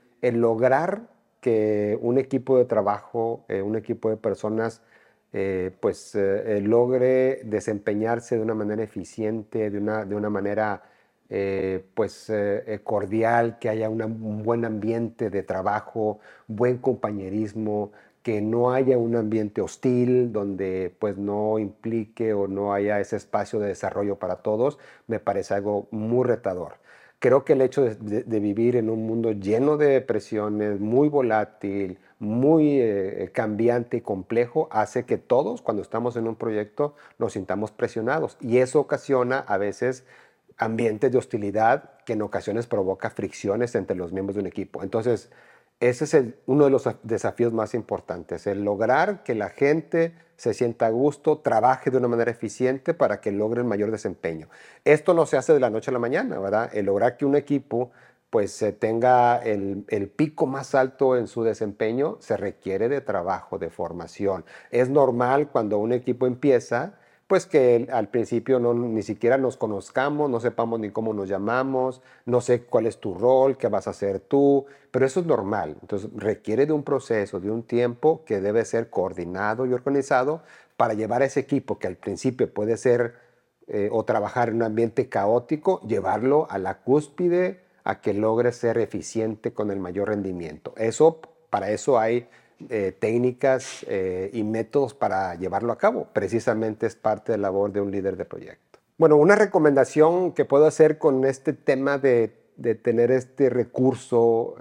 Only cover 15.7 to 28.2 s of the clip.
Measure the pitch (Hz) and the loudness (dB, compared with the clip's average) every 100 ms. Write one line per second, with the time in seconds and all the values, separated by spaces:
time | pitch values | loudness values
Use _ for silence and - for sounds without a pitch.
15.7 | 104 - 113 107 101 - - - 107 123 | -2 -4 -4 -4 -4 -12 -20 -8 0 0
16.7 | 123 131 113 110 104 95 104 107 113 107 | 0 -2 -2 -4 -6 -6 -4 -4 -4 -4
17.7 | 104 104 - _ _ - 107 107 117 123 | -4 -6 -10 _ _ -4 -2 0 2 2
18.7 | 127 131 123 117 117 107 110 104 107 87 | 2 4 2 2 0 0 -2 -2 -4 -6
19.7 | - 131 123 123 127 120 107 101 95 95 | -2 0 2 4 2 2 -2 -4 -4 -4
20.7 | 92 90 - 104 98 101 104 107 110 101 | -4 -6 -4 -4 -4 -4 -2 -2 -2 -4
21.7 | - 113 113 107 - 110 104 98 98 101 | -8 -6 -4 -6 -4 -2 0 -2 -2 -2
22.7 | 101 101 104 98 104 - 107 101 110 104 | 0 0 -2 -2 -6 -4 -4 -2 -4 -4
23.7 | 92 95 98 101 98 92 90 - 107 135 | -4 -6 -4 -4 -4 -4 -4 -2 0 -2
24.7 | - - - - 110 - 98 - 101 101 | -4 -16 -16 -8 -6 -2 -4 -2 -2 -2
25.7 | 101 - 107 110 123 120 113 98 90 - | -4 -4 -6 -2 0 2 0 -2 -6 -8
26.7 | - _ - _ - 127 135 135 135 131 | -16 _ -20 _ -2 4 4 4 2 2
27.7 | 143 123 107 104 104 | 2 -2 -2 -6 -4